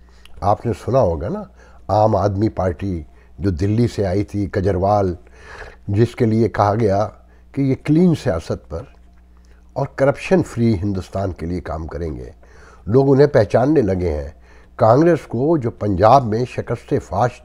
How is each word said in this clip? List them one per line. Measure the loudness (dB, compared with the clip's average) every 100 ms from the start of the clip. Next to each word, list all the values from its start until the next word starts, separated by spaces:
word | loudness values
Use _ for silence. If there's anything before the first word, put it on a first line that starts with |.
| -20 -20 -20 -6
आपने | -2 0 -2
सुना | -6 -2 0
होगा | 2 0 -6
ना, | -8 -12 -18 -20 -16 -2
आम | 2 2 2
आदमी | 0 0 -2
पार्टी | -2 -4 -4 -6 -8 -12 -20 -20 -6
जो | -4
दिल्ली | -2 0 0 0
से | 0
आई | -2 -2
थी, | -4 -4 -4
केजरीवाल, | -2 -2 0 2 2 0 -4 -10 -20 -20 -20 -20 -16 -4
जिसके | 0 0 0 0
लिए | 2 0
कहा | 2 0
गया | 2 0 0 -2 -6 -20 -20 -14
कि | -4
ये | -2
क्लीन | -2 0 4 4
सियासत | 2 0 -4 -4 -10 -10
पर | -14 -14 -20 -20 -20 _ -20 -20 -20 -14 -8
और | -6 -2
करप्शन | 0 0 0 0
फ्री | 0 0 0
हिंदुस्तान | 0 -2 -4 -6 -6 -6
के | -6 -8
लिए | -8
काम | -8 -8 -8
करेंगे। | -8 -8 -8 -14 -18 -20 -20 -20 -14 -2
लोग | 2 4
उन्हें | 4 4
पहचानने | 4 2 2 2 2
लगे | 0 0 -2
हैं। | -4 -8 -14 -20 -20 -14 0
कांग्रेस | 4 6 4 2
को | -2 -4 0 0
जो | -2
पंजाब | -4 -2 4 6 6
में | 4 -2
शिकस्त | -4 -6 -8 -8 -4
फाश | -6 -4 -2 -2 -4